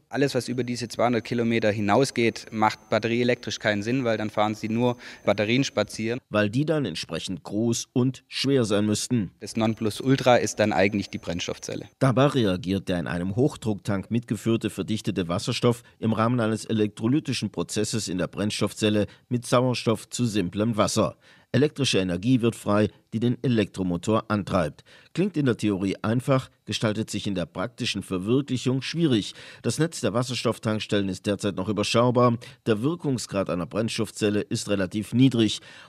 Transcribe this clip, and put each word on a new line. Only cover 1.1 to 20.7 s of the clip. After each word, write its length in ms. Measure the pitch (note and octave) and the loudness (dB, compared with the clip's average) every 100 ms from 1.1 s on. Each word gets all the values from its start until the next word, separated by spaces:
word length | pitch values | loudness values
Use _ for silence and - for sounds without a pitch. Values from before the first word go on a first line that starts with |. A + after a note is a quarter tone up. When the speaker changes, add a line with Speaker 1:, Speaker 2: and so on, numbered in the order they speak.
| A#2 | 2
Speaker 1:
Kilometer 480 | - A#2+ A#2 A2+ G#2+ | 0 0 2 2 2
hinausgeht, 760 | A2 G2+ A2 C3+ - A#2 - - | 2 4 4 4 2 2 0 -6
macht 360 | A2 G#2+ - - | 0 0 0 -2
batterieelektrisch 720 | A2 A2+ A#2 A#2+ B2 - - | 0 2 2 2 0 -2 -4
keinen 240 | A2 G#2 | 0 0
Sinn, 220 | G#2+ C3+ | 0 0
weil 120 | A#2 A2 | 0 0
dann 140 | G#2+ | -2
fahren 240 | - G#2+ | 0 0
sie 140 | G#2+ A2 | 0 -2
nur 280 | A2+ B2 A#2+ - - | 0 0 -2 -8 -6
Batterien 400 | - G2+ G#2+ B2 | 0 2 2 2
spazieren. 560 | C3+ - G#2 - A2 B2 - | 2 0 -2 -2 -4 -6 -2
Speaker 2:
Weil 200 | G#2 G#2 | 0 2
die 160 | A#2+ D3+ | 0 0
dann 180 | D#3 | 0
entsprechend 580 | A2+ D#2 - E2 - F2 | -2 -6 -6 -8 -6 -10
groß 460 | - G2+ A#2 A#2+ - | -6 -2 0 0 -2
und 300 | B2+ C3 - - | 0 0 -2 -10
schwer 360 | - C3 C#3 | -4 0 2
sein 220 | G#2+ G#2 G#2+ | 2 2 2
müssten. 460 | G#2+ - B2 F#2 - | 0 0 -2 -2 -8
Speaker 1:
Das 160 | G#2 A2+ | -8 -2
Nonplusultra 800 | A2 A2 A2 - C3+ C3+ B2+ A#2+ | 0 0 -4 -2 0 2 6 4
ist 240 | G#2 - | 4 0
dann 120 | G#2+ | 2
eigentlich 380 | E2+ G2+ G#2 - | 4 2 2 -4
die 80 | G2+ | -8
Brennstoffzelle. 680 | - E2+ - - - - - - | -6 -6 -6 -8 -8 -10 -10 -2
Speaker 2:
Dabei 280 | C3+ A#2+ C#3 | 0 4 2
reagiert 600 | C3+ G#2 F2+ F2 G2 - | 2 0 0 -2 -4 -2
der 120 | F2+ | -4
in 80 | C2 | -4
einem 260 | F2 F#2+ | -4 -2
Hochdrucktank 800 | G2+ D3 - A2+ G2+ - G2 - | 0 0 0 -6 -4 -4 -4 -2
mitgeführte 580 | A#2 - G#2+ A2+ A2+ G#2 | -4 -2 -4 0 0 0
verdichtete 560 | - F2+ G#2+ - F#2 E2+ | -4 -4 -4 -2 -2 -2
Wasserstoff 560 | F2+ - A#2 A#2+ A#2 - - | -2 -4 0 0 0 -6 -4
im 140 | A2 | -2
Rahmen 260 | A2 A2+ B2 | 0 0 2
eines 260 | A2 G#2+ | 0 -2
elektrolytischen 840 | - A2 G#2+ - A2+ D3+ - A#2+ G#2+ | -2 0 0 0 0 0 0 -4 -4
Prozesses 560 | - F2 G#2+ G#2 A2+ - | -4 -4 -2 -2 -2 -4
in 120 | F2+ | -4
der 100 | D#2 | -4
Brennstoffzelle 800 | - G#2 - G#2+ - G#2+ G#2+ G2 - - | -2 -4 0 -2 0 0 2 0 -4 -6
mit 180 | B2 - | -4 2
Sauerstoff 640 | B2+ B2+ A#2 A#2+ G#2+ - | 2 2 0 0 0 -2
zu 160 | - A#2+ | -2 0
simplem 500 | G2+ F2+ F#2+ A2+ | 0 0 0 0